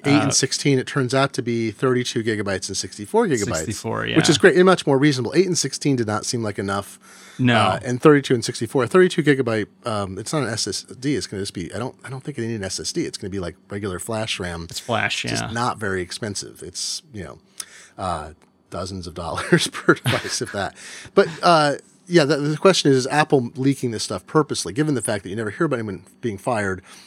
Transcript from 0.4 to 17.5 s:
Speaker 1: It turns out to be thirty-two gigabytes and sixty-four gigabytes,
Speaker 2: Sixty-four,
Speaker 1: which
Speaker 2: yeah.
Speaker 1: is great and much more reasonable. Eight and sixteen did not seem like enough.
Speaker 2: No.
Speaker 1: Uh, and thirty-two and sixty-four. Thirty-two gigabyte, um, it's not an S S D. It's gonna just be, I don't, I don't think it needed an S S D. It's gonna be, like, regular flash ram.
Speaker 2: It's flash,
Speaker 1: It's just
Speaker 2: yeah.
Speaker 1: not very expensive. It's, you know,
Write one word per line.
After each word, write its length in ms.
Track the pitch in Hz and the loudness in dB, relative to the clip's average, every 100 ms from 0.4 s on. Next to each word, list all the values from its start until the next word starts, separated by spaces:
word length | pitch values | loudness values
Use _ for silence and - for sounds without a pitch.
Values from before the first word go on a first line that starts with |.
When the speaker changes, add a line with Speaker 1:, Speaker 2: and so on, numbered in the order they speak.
| 135 - 147 135 | 0 0 2 2
Speaker 1:
It 80 | 120 | 0
turns 260 | - 123 | -2 0
out 200 | 135 135 | 2 2
to 80 | - | 0
be 300 | 120 117 113 | -2 -2 -2
thirty-two 520 | 104 135 123 123 123 | 0 0 0 0 -2
gigabytes 440 | 113 107 101 92 - | -2 -2 -2 -4 -4
and 60 | 95 | -6
sixty-four 500 | 101 - 104 214 233 | -8 -10 -2 0 2
gigabytes, 280 | 127 104 82 | 0 0 -4
Speaker 2:
Sixty-four, 440 | 80 104 113 113 | -4 -6 -6 -4
Speaker 1:
which 80 | 113 | 0
Speaker 2:
yeah. 200 | 117 - | 4 4
Speaker 1:
is 80 | 156 | 6
great 180 | 190 165 | 6 8
and 100 | 185 | 6
much 200 | 180 - | 4 4
more 100 | 135 | 4
reasonable. 360 | 147 131 113 156 | 4 2 0 2
Eight 100 | 190 | 2
and 100 | 175 | 0
sixteen 380 | 143 - 143 131 | -2 -2 0 0
did 100 | 107 | 0
not 180 | 107 - | -2 -2
seem 180 | 120 | -4
like 160 | 110 101 | -4 -4
enough. 380 | 101 98 101 - - - - - | -2 -4 -4 -12 -20 -20 -14 0
Speaker 2:
No. 180 | 127 117 | 4 4
Speaker 1:
Uh, 240 | 107 95 | 4 0
and 180 | 127 123 | -2 4
thirty-two 320 | 160 143 135 | 8 8 6
and 100 | 123 | 0
sixty-four. 420 | 110 - 113 143 117 | 0 -6 -4 0 2
Thirty-two 360 | 185 185 - | 6 4 4
gigabyte, 440 | 147 135 117 110 101 _ - | 2 2 2 -2 -2 _ -6
um, 320 | 104 98 95 | -4 -4 -8
it's 140 | 107 | -6
not 100 | 160 | -4
an 60 | 117 | -2
S 160 | 110 - | -4 -4
S 160 | - | -6
D. 320 | - 156 131 123 | -10 -8 -4 -4
It's 100 | - | -4
gonna 140 | 101 | -8
just 120 | 101 | -8
be, 200 | - 82 | -8 -8
I 40 | - | -8
don't, 160 | 123 - - | -10 -10 -14
I 40 | |
don't 120 | 131 | -12
think 140 | 139 139 | -10 -8
it 40 | |
needed 160 | 113 113 | -6 -6
an 60 | 95 | -6
S 140 | - | -8
S 100 | 82 | -8
D. 120 | - 101 | -6 -6
It's 120 | - | -8
gonna 120 | 101 | -8
be, 80 | 98 | -6
like, 160 | 87 - _ | -8 -10 _
regular 300 | 101 101 87 | -8 -6 -6
flash 380 | - 110 110 - | -6 -6 -6 -6
ram. 280 | 90 85 85 | -8 -8 -10
Speaker 2:
It's 100 | - | -10
flash, 440 | - 113 104 - 120 | -4 -2 -2 -2 -4
Speaker 1:
It's 60 | |
just 120 | 117 113 | -4 -4
Speaker 2:
yeah. 60 | |
Speaker 1:
not 260 | 113 120 - | -4 -4 -2
very 240 | 104 95 | -4 -4
expensive. 600 | 90 - 110 98 - 55 | -6 -8 -8 -8 -10 -14
It's, 380 | 82 - - - - | -14 -10 -8 -8 -12
you 100 | 107 | -14
know, 160 | 80 58 _ | -14 -16 _